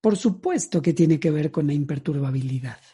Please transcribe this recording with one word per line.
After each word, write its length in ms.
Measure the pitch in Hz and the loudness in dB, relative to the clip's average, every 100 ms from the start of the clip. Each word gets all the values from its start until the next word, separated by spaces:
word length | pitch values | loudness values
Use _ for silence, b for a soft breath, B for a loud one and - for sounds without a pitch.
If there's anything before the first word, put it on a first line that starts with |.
Por 160 | 220 202 | 2 2
supuesto 640 | 240 185 359 349 - 175 | 0 -2 -2 -2 -2 -2
que 120 | 151 | 0
tiene 260 | 156 165 160 | 4 4 4
que 100 | 165 | 2
ver 220 | 151 151 | 0 -2
con 160 | 156 151 | 0 0
la 60 | |
imperturbabilidad. 1040 | 147 143 143 - 143 139 131 131 131 123 110 _ | 0 -2 -4 -4 -2 -2 -2 -4 -6 -8 -14 _